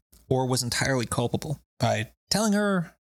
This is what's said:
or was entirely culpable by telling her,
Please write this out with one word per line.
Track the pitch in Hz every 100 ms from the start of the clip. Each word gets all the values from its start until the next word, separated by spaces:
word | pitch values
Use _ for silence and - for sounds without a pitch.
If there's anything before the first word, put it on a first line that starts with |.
| _ - -
or | 131 131
was | 127
entirely | 120 - - 135 113
culpable | - 120 - - 143 _ -
by | 117 110 107 _ -
telling | 190 220
her, | 202 208 190 165 _ _